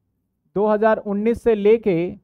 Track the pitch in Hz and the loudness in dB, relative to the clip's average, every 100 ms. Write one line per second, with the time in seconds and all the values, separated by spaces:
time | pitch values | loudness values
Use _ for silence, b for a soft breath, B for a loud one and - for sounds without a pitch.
0 | _ _ _ _ _ 185 214 208 220 214 | _ _ _ _ _ -4 -2 0 0 0
1 | 208 202 220 233 233 214 202 226 214 165 | -2 -4 -2 -2 0 0 2 2 2 -2
2 | 180 214 | -4 -8